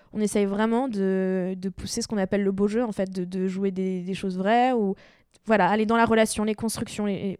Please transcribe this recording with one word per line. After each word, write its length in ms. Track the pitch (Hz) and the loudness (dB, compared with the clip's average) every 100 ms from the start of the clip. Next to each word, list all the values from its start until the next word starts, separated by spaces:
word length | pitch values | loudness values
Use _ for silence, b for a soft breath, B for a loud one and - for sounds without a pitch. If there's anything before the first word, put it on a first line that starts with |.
| b | b
on 80 | 214 | -2
essaye 240 | 214 208 196 | 0 2 0
vraiment 420 | 202 220 226 269 | 0 0 0 0
de, 680 | 202 190 190 185 185 180 185 | -2 0 0 0 -2 -2 -4
de 120 | 190 | -8
pousser 320 | - 185 - | -8 -8 -6
ce 60 | 226 | -4
qu'on 100 | 214 | -2
appelle 260 | 190 202 | 0 0
le 80 | 196 | 0
beau 140 | 196 202 | 2 0
jeu, 140 | 220 | 0
en 100 | 240 | -2
fait, 180 | 202 190 | -2 -4
de, 140 | 190 180 | -4 -4
de 220 | 190 190 | -2 -2
jouer 240 | 190 196 | -2 -2
des, 300 | 185 185 185 | -2 -2 -4
des 120 | 180 | -4
choses 240 | 185 196 185 | -6 -4 -2
vraies, 340 | 196 240 254 | 2 4 4
ou... 240 | 247 196 196 b b b _ - | 2 0 -2 b b b _ 0
Voilà, 240 | 214 180 | 2 4
aller 160 | 214 214 | 2 2
dans 120 | 226 | 4
la 80 | 226 | 6
relation, 400 | 226 220 - 214 | 6 4 2 -2
les 100 | 208 | -2
constructions, 500 | 226 - - - 208 | -4 -4 -6 -4 -4
les, 320 | 190 202 - | -2 -4 -6